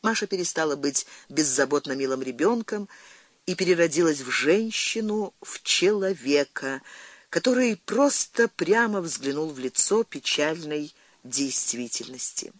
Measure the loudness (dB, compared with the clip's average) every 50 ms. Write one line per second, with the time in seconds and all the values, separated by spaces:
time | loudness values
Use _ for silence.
0 | 0 0 0 0 -2 -4 -2 -2 -2 -2 0 0 0 0 0 0 -2 0 0 -2
1 | -4 -4 -14 -20 -20 _ 0 0 2 2 4 2 2 2 2 -2 0 -2 -4 -2
2 | 0 -2 -2 -2 -4 -6 -2 2 2 2 2 2 -2 -4 -6 -6 -6 -8 -14 -20
3 | -20 -20 -20 -20 -20 _ _ _ _ -6 -2 0 2 2 4 4 4 2 4 2
4 | 2 2 2 0 -4 -4 -4 0 4 4 4 4 2 -2 -4 -4 -4 -2 -2 -2
5 | -2 -2 -2 -2 -4 -6 _ _ -12 -12 -12 -8 _ -2 0 2 4 2 2 2
6 | 0 -2 -2 -2 0 2 2 2 2 0 _ -8 -6 -6 -6 -8 -10 -16 -20 -20
7 | -20 -20 -20 -20 _ _ -6 -2 0 2 2 4 2 2 0 -2 _ -4 2 2
8 | 4 4 4 2 0 0 2 0 0 0 _ -4 2 2 4 4 4 2 0 -4
9 | -4 -4 -6 -4 -4 -4 -2 -2 -4 -6 -6 -6 -8 -2 0 2 2 4 4 2
10 | 2 _ -6 -8 -4 -2 0 2 2 0 0 -4 -6 -4 -4 -4 -4 -6 -12 _
11 | _ _ _ _ _ -4 -2 -2 0 0 -2 -2 0 0 -2 -2 -4 -6 -6 -8
12 | -8 -10 -10 -8 -8 -6 -6 -8 -10 -10 -16